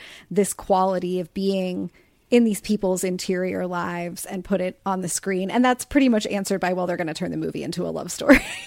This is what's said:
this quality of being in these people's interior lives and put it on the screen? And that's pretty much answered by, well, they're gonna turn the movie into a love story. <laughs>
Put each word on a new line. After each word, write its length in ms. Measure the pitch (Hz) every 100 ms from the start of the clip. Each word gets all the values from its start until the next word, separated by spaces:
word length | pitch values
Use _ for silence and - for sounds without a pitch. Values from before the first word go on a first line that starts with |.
| - - -
this 220 | 180 190
quality 680 | - - 190 190 185 180 185
of 120 | 175
being 580 | 202 190 190 185 180 180 - _ _ _
in 140 | 240
these 160 | 233 196
people's 420 | - 208 190 185 190
interior 600 | 180 - 180 185 190 180
lives 600 | 175 175 175 175 180 -
and 180 | 190
put 180 | - 190
it 180 | 185 - 196
on 160 | 190
the 80 | 175
screen? 400 | - 196 185 190
And 160 | 233 254
that's 180 | 247 -
pretty 240 | 294 262
much 180 | 214 -
answered 320 | 202 190 190
by, 120 | 180
well, 120 | 180 180
they're 120 | 175
gonna 160 | 165 151
turn 160 | -
the 60 | 160
movie 260 | 160 -
into 240 | - 175 175
a 20 |
love 220 | 165 175
story. 280 | - - 262 -
<laughs> 100 | -